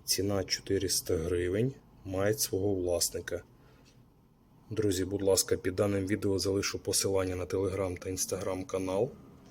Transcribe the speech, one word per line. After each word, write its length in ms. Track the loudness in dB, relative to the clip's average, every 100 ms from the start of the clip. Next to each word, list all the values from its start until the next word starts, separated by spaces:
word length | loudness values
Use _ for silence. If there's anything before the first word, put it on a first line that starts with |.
| -2
Ціна 380 | 0 0 0
чотириста 760 | 0 -4 0 0 0 -2 0 0
гривень. 560 | 0 0 2 2 0 -2 -14 -18 -6
Має 280 | 0 2
свого 420 | 2 0 0 0 0
власника. 680 | 2 2 0 -2 -6 -8 -8 -20 -20 -20 -20 -20 -20 -20 -20 _ -20 -20 -8
Друзі, 360 | 0 2 2 0
будь 160 | 0
ласка, 360 | 4 4 4 0
під 180 | 0 2
даним 320 | 2 2 0
відео 320 | 0 0 0
залишу 400 | 2 0 0 -4
посилання 560 | -2 0 2 2 0 -2
на 100 | -2
Telegram 540 | 0 0 0 -2 -4
та 100 | -6
Instagram 560 | -4 -4 -4 -2 -4 -2
канал 460 | -2 0 0 0 -4 -18 -20 -20